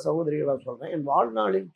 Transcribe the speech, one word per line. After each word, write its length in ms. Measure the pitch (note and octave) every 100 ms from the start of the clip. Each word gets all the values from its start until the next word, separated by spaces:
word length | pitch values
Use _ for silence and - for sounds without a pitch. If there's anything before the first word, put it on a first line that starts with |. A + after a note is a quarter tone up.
| D#3
சகோதரிகளா 520 | D#3 D#3+ D3+ C#3+ C3+
சொல்றேன், 320 | B2+ B2 D3+
என் 120 | E3
வாழ்நாளில் 680 | C#3 D3 A#3 A3 G#3 F#3+ F#3+